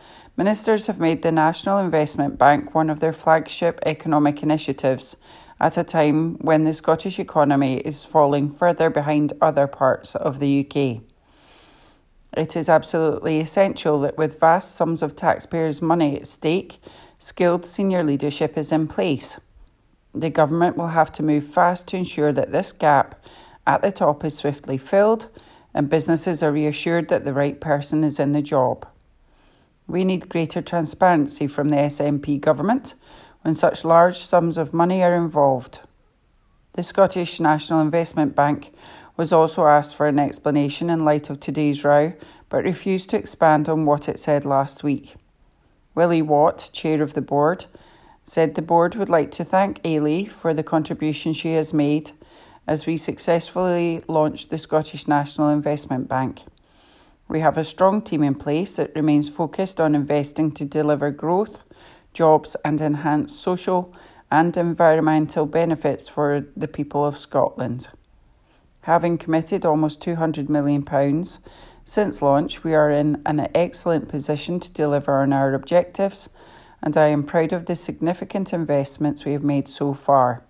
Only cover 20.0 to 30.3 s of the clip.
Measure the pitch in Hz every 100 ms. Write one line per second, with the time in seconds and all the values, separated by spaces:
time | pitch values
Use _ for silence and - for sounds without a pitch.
20 | _ - 156 143 151 165 175 - 170 165
21 | 160 - 156 147 147 - 175 180 - 185
22 | 175 - 147 143 - 156 196 - 156 139
23 | - - - - - - - 139 202 196
24 | 165 147 156 147 147 143 - 135 - 196
25 | 208 220 - - - - _ - 143 160
26 | 147 165 185 160 156 147 151 147 170 170
27 | 156 180 143 135 143 139 160 143 143 156
28 | 156 143 143 147 147 143 127 - - _
29 | _ _ _ _ _ _ _ _ - 170
30 | 185 185 -